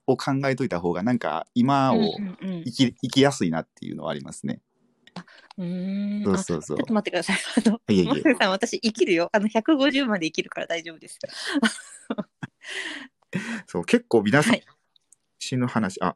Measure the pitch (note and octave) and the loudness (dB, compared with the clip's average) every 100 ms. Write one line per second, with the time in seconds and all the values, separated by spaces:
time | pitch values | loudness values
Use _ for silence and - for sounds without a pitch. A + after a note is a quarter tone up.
0 | - C3 - C3+ C#3 C3 B2 F2 F2 E2+ | 0 0 0 -2 0 0 -2 -2 -2 0
1 | G#2 B2 E2 D#2 - - C3+ C#3 C3+ A#2+ | 0 0 -2 -4 -4 2 4 4 4 4
2 | G#3+ - G3+ F3+ F#3+ F3 D#3 - B2 - | 2 -2 -8 -8 -8 -6 -4 0 0 0
3 | C3 C3+ C#3 C#3 F#2 D#2+ - _ - D#2 | -2 4 4 4 -2 -2 -6 _ -12 -8
4 | D2+ D2 C#2+ - C#2+ - _ _ _ _ | -8 -8 -10 -10 -10 -10 _ _ _ _
5 | _ - - - - - F3 F3+ F#3 G3 | _ -20 -20 -20 -20 -10 -8 -6 -6 -4
6 | G3+ G#3 G#3 F#3+ F#3+ E3+ - - C4 G#3+ | -4 -2 0 -2 -2 -4 -4 -4 0 0
7 | - F3 F3 F#3 - - A3 G#3+ - G2+ | 0 -2 -2 -4 -2 0 2 2 2 4
8 | F2 C4+ D#4+ B3 G3+ F#3+ A3+ G3 A#3 - | 6 4 4 4 2 0 -2 -2 -2 0
9 | F4 E3 E3+ G#3+ G#3 A3+ A3 D#4 C4+ C4+ | 2 2 2 2 2 0 2 4 4 2
10 | C4+ G3+ D#3+ - - - E3 E3+ E3 D#3+ | 0 0 -2 -4 -6 -6 -6 -8 -8 -16
11 | D#3+ - - - - D#4+ A3+ - - - | -18 -16 -14 -10 -6 0 -2 -2 -14 -16
12 | - A3 - _ - _ - - E4+ D4 | -10 -10 -10 _ -16 _ -14 -10 -10 -12
13 | C4 _ _ F#3 A3+ A3+ - - E2+ B3 | -16 _ _ -8 -6 -10 -8 -8 0 0
14 | - A#2 G#2 C3+ E3 - - _ _ _ | 4 2 4 4 4 2 -2 _ _ _
15 | _ _ _ - - B2+ B2 A#2+ G2+ - | _ _ _ -14 -6 -2 -2 0 -2 -2
16 | F2+ | -4